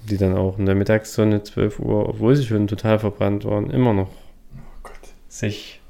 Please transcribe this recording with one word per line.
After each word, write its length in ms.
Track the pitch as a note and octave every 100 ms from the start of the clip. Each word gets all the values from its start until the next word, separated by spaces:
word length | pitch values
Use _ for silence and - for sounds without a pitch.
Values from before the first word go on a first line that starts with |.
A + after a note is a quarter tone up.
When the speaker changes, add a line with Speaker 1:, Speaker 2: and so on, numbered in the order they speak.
| A2
Speaker 1:
die 80 | F#2+
dann 200 | F#2+ F#2+
auch 220 | F#2+ G2+
in 80 | F#2+
der 80 |
Mittagssonne, 680 | G2 G2+ A2 - - G#2+ G#2
zwölf 380 | - - G#2+ -
Uhr, 280 | G#2+ G#2+ -
obwohl 280 | G#2+ A2+ C#3+
sie 80 |
schon 240 | A#2 G#2+ G2+
total 300 | G#2 A2 G#2+
verbrannt 460 | G#2+ - G2+ G2+
waren, 260 | G#2+ G#2 G#2
immer 240 | B2+ B2
noch 140 | G2+ F#2+
Speaker 2:
Oh 680 | - - - - - - -
Gott. 100 | - - - - -
Speaker 1:
sich 520 | - G#2+ G2+ - - -